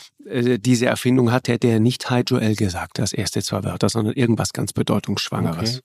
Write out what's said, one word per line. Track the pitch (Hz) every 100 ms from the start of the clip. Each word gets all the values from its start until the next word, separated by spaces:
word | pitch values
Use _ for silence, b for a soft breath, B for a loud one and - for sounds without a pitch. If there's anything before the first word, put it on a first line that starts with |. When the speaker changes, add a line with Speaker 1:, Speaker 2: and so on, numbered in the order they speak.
| B _ -
Speaker 1:
äh, | 127 120 120
diese | 123 123 123
Erfindung | 113 127 131 117
hat, | 127 -
hätte | 117 120
er | 113
nicht | 113 127 -
„Hi | 123
Joel“ | 120 127 110 107
gesagt, | 101 90 - -
das | 101
erste | - 98 104
zwei | - 101
Wörter, | 92 90 101
sondern | 117 107 -
irgendwas | 117 113 95
ganz | - 107
Bedeutungsschwangeres. | - 160 110 - 101 - - 85 82 107
Speaker 2:
Okay. | 127